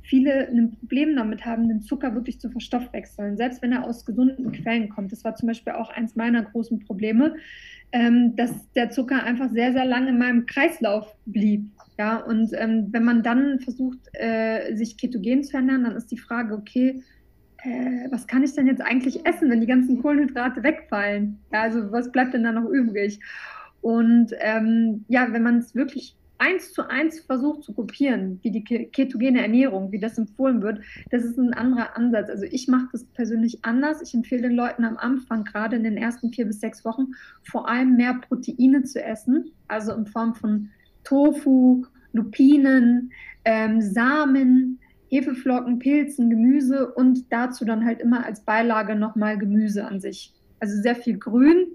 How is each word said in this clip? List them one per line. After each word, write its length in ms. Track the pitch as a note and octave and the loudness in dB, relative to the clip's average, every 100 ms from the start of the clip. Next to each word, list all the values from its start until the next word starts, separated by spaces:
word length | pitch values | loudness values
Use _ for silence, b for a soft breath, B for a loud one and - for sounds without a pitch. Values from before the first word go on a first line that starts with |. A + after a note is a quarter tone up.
viele 440 | - C4 C#4 C4+ C4 | 0 2 4 2 0
ein 220 | A#3+ A3+ | 2 0
Problem 460 | - - B3+ D4+ C#4 | -2 -4 0 0 0
damit 280 | G#3+ A3 | -2 -4
haben, 240 | A#3 A3+ A#3 | -6 -2 0
den 120 | G#3+ | 0
Zucker 340 | - D4 C4 | -4 -6 -4
wirklich 260 | A3 A#3+ - | -4 -6 -10
zu 80 | A#3 | -10
verstoffwechseln, 840 | B3 - B3 B3 G#3+ - - G3+ G#3 | -10 -6 -6 -6 -12 -14 -10 -8 -4
selbst 240 | B3+ B3+ | -4 -4
wenn 100 | A#3+ | -2
er 120 | B3+ | -2
aus 200 | B3+ A#3 | -4 -8
gesunden 480 | - G#3+ B3+ C4 A#3 | -6 0 0 0 -6
Quellen 360 | - A3+ A#3 G#3 | -6 -4 -2 -4
kommt. 220 | G#3 G3 | -6 -10
Das 140 | A3 | -8
war 100 | A3+ | -10
zum 140 | A3 A#3 | -4 -4
Beispiel 240 | A3+ - | -4 -8
auch 180 | - A3 | -8 -8
eins 240 | - A3+ | -6 -6
meiner 280 | A3 A#3 A#3 | -4 0 0
großen 340 | G#3+ A#3 A3 A3 | -2 -6 -4 -6
Probleme, 540 | - G3 G#3+ A3 D#4 D#4 B B B B _ | -6 -6 0 2 2 -2 B B B B _
ähm, 440 | A#3+ A#3 A#3+ A#3+ A#3 | 0 4 4 4 2
dass 340 | A#3 - - | -2 -4 -6
der 180 | - A#3 | -4 -2
Zucker 340 | - B3 C4+ | -2 -2 -2
einfach 260 | A#3 B3 C4 | -2 -2 -2
sehr, 220 | A3 B3 | 0 0
sehr 120 | B3+ | 2
lange 260 | B3+ B3+ C4 | 0 0 2
in 80 | A#3+ | 2
meinem 280 | B3 A#3+ A#3+ | 2 2 0
Kreislauf 680 | C4+ D#4+ - G#3+ G#3+ G#3+ - | 0 0 2 -2 -2 -6 -14
blieb. 480 | - G3+ G#3 G#3 - - - - | -6 0 2 0 -4 -14 -16 -6
Ja, 200 | G#3 A3 | -4 -4
und, 320 | - A3 A3 | -2 0 0
ähm, 340 | - A3 A3+ G3 | -2 0 0 0
wenn 120 | A3+ | 0
man 180 | A#3 A#3+ | 2 2
dann 360 | A3+ A#3+ C#4+ C4+ | 2 2 2 0
versucht, 380 | - A#3+ B3+ B3+ - | -4 -6 -6 -6 -14
äh, 640 | - A3+ A3+ A3 A3 - G#3+ | -6 -4 -2 -2 -4 -4 -4
sich 200 | A3+ - | -6 -6
ketogen 440 | B3 A#3+ G3+ C4+ | -6 -4 0 0
zu 140 | C#4+ C#4 | 0 -2
ernähren, 280 | C4 C4 | 0 2
dann 120 | A#3+ A#3 | 0 -4
ist 160 | - | -10
die 60 | A3+ | -12
Frage, 360 | - A#3+ A3+ | -8 -6 -4
okay, 480 | G#3+ G#3 B3 B3+ C4 B B _ _ _ - | -8 -6 0 0 0 B B _ _ _ -14
äh, 460 | B3+ B3 B3+ B3 C4 | -8 -6 -4 -4 -6
was 160 | B3+ - | -8 -2
kann 160 | B3+ | 0
ich 120 | C#4+ | 0
denn 120 | - C4+ | 2 0
jetzt 160 | C4 | 0
eigentlich 440 | - B3+ B3+ F4 - | 0 -2 -2 -2 -2
essen, 240 | F4 D4 | 0 2
wenn 100 | A#3 | 2
die 60 | A3+ | 2
ganzen 360 | B3+ B3+ B3 | 2 2 0
Kohlenhydrate 600 | D4 D4 C#4+ B3 B3+ B3+ | 2 2 0 -2 -4 -2
wegfallen? 840 | B3+ D#4 - G#3 G3+ G#3 G#3 G#3 _ | -2 -2 -4 -4 -2 -2 -4 -6 _
Ja, 100 | G#3+ | -2
also 280 | A3+ A3+ G3+ | -2 -2 -2
was 200 | A#3 B3 | -4 -2
bleibt 220 | C4 B3+ | 0 0
denn 100 | B3 | 0
da 80 | A#3 | 0
noch 160 | A3+ A#3 | 0 0
übrig? 520 | C4+ A#3 G3+ G3+ G#3 B B B B B _ | 0 0 0 -4 -4 B B B B B _
Und, 520 | A#3 A#3 A#3 A#3 A3 - | 0 2 6 6 4 0
ähm, 640 | G#3+ A3 A3 A3+ A3+ G#3 - | -2 0 2 2 2 -2 0
ja, 240 | B3 B3 | 0 2
wenn 100 | A#3 | 0
man's 320 | A#3 A#3+ A#3 | 2 2 0
wirklich 440 | A3+ C#4+ - - _ _ - | -4 -4 -6 -14 _ _ -4
eins 340 | C#4 F4+ - | -2 -2 -6
zu 120 | - - | -8 -6
eins 320 | C4 D#4 D#4+ | -2 -4 -4
versucht 420 | - C4 C#4+ D4+ | -6 -4 -2 -4
zu 80 | - | -10
kopieren, 680 | G#3+ G3 - C#4 G#3+ F#3+ F#3 | -10 -10 -2 -2 0 -4 -6
wie 80 | A3+ | -6
die 120 | A3+ | -6
ke-, 240 | G#3+ A#3 - | -4 -6 -4
ketogene 500 | - C4 A3 C4+ A#3+ | -2 -2 0 2 2
Ernährung, 500 | G#3 A#3+ C4+ F#3+ F#3+ | 2 2 2 0 -6
wie 100 | G3+ | -6
das 180 | A3 A#3 | -6 -6
empfohlen 420 | G#3+ - C4+ A#3 | -6 -2 0 0
wird, 200 | G3+ G#3 B B - | -2 -6 B B -4
das 140 | A#3+ | -2
ist 140 | A#3 A#3+ | -2 0
ein 160 | B3 | 0
anderer 420 | - B3 A#3+ A3 A3 | 0 0 0 -2 -2
Ansatz. 320 | A#3+ A3+ G#3 | 0 0 -2
Also 160 | G3+ | -6
ich 240 | G3 B3+ - | -6 -4 0
mache 200 | B3+ B3+ | 0 0
das 140 | A#3 - | -8 -10
persönlich 580 | - A3 A3+ A#3 - | -6 -4 0 -2 -2
anders. 380 | A3+ A#3+ D4 D4+ | -2 0 0 -4
Ich 100 | - | -4
empfehle 300 | A#3 A3+ B3 | -4 -2 -2
den 100 | A#3+ | 0
Leuten 320 | A#3+ A#3+ - | 0 -2 -2
am 140 | A3+ A3+ | -4 -2
Anfang, 460 | A#3+ C4 - A3+ | -2 -2 -2 -6
gerade 320 | G#3 G#3 G#3+ A#3 | -4 -6 -4 -2
in 80 | |
den 120 | A3 G#3 | -2 -2
ersten 340 | A3 A#3 A#3 | -4 -4 -6
vier 120 | A#3+ G#3+ | -4 -4
bis 140 | G#3 | -4
sechs 240 | A3 - | -8 -8
Wochen, 220 | A3+ A#3 C4 B B B | -8 -4 -4 B B B
vor 260 | - A#3+ - | -10 -8 -4
allem 280 | A#3+ C4 A#3+ | 0 4 4
mehr 180 | B3 | 4
Proteine 680 | B3+ - B3 - - C4 C#4 | -2 -6 -8 -6 2 4 6
zu 200 | B3+ - | 2 -6
essen, 500 | - A3 - D4 F4 - - | -8 -4 0 0 -2 -12 -8
also 240 | G#3+ G#3+ | -6 -4
in 120 | A3 G#3 | -4 -6
Form 280 | A3+ A3+ | -4 -4
von 340 | A#3 G#3+ G#3 G#3 B B _ | -2 -2 -2 -4 B B _
Tofu, 800 | - C#4 D4 D4 C#4 C4 B3+ B3 - b b | 0 4 4 4 4 6 6 4 0 b b
Lupinen, 1000 | A3+ G#3 - C4+ D4 C4+ C4 A#3+ A#3+ B3+ B B - | -4 -2 4 6 8 6 6 6 4 0 B B -4
ähm, 360 | A3+ A3 A3 A3 | 0 2 2 0
Samen, 1000 | G3+ F#3+ B3 D4+ C#4+ C4+ B3+ B3+ B3+ B3+ b _ _ | 0 0 2 2 2 4 6 6 4 -4 b _ _
Hefeflocken, 720 | C4+ D4 B3+ C4 B3 B3 A#3+ | -2 0 -2 -2 -2 0 -2
Pilzen, 520 | C4+ D4 C#4+ - A#3 | 2 2 0 0 2
Gemüse 600 | A3+ A#3+ D4 B3+ C#4 B3 | 4 6 6 2 0 -2
und 400 | B3 C4 B3+ - | 2 4 4 0
dazu 320 | A#3 B3 - | -2 -2 -4
dann 200 | A3 A3 | -2 0
halt 160 | A#3 A#3 | 0 0
immer 260 | A#3 A#3+ - | 2 0 -2
als 180 | G#3 | -8
Beilage 520 | - G#3+ A#3 A3 G#3 G#3 | -2 0 2 0 0 -2
nochmal 420 | A3 G#3+ G#3+ G#3+ | -2 0 -2 -2
Gemüse 480 | G3+ G#3+ G#3+ G3+ - | 0 2 2 -2 -6
an 140 | G3 | -8
sich. 340 | F#3+ - - _ _ _ | -8 -12 -18 _ _ _
Also 220 | G#3 G#3 | -4 -2
sehr 140 | A3+ A#3+ | 0 -2
viel 220 | - G3 | -4 -6
Grün, 480 | - A#3 C#4+ F4 F4+ | 0 6 6 6 2